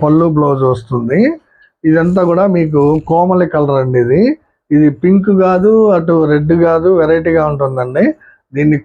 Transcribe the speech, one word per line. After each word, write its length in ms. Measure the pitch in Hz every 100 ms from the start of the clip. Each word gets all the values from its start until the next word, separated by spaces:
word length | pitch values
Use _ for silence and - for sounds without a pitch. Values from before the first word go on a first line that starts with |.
పళ్ళు 220 | 151 160 170 151
బ్లౌజ్ 260 | 143 135 131
వస్తుంది. 480 | 120 113 123 117 156 262 330 _ _ _ _ 160
ఇదంతా 320 | 160 170 185
కూడా 200 | 175 170 202 175
మీకు 240 | 160 151 143 156 156
కోమలి 400 | 165 180 185 170 156
కలర్ 220 | 143 139
అండి 160 | 127 127 120
ఇది. 160 | 147 240 311 _ _ - 151
ఇది 140 | 151 139
పింక్ 280 | 180 196 196 190 185
కాదు, 260 | 185 202 220 214 180
అటు 180 | 165 165 156
రెడ్ 220 | 147 151 170 170
కాదు, 220 | 165 175 185
వెరైటీగా 420 | 156 165 165 165 151
ఉంటుందండి. 520 | 143 135 131 127 139 247 302 _ _ _ 135
దీన్ని 220 | 147 147